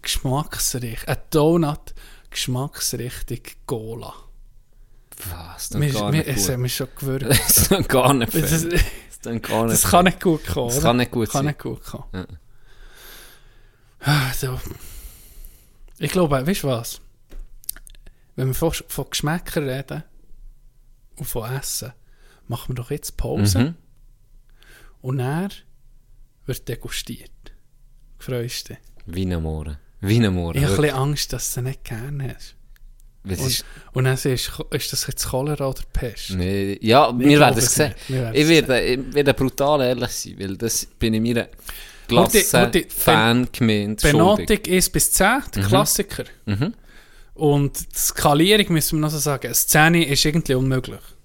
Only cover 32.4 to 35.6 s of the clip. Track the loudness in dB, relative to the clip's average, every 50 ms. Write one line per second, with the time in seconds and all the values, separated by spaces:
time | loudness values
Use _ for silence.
32.4 | -18 -20 -20 -20 -20 -20 -20 -20 -20 -20 -20 -20 -20 -20 _ _ -8 -8 -6 -2
33.4 | -2 -2 -2 -4 -6 -10 -20 -20 -20 -6 -2 0 2 2 0 0 0 0 0 0
34.4 | -4 -6 -8 -10 -10 -6 -6 -6 -6 -4 -6 -6 -6 -6 -6 -6 -6 -4 -2 -2
35.4 | -2 -2 -2 -2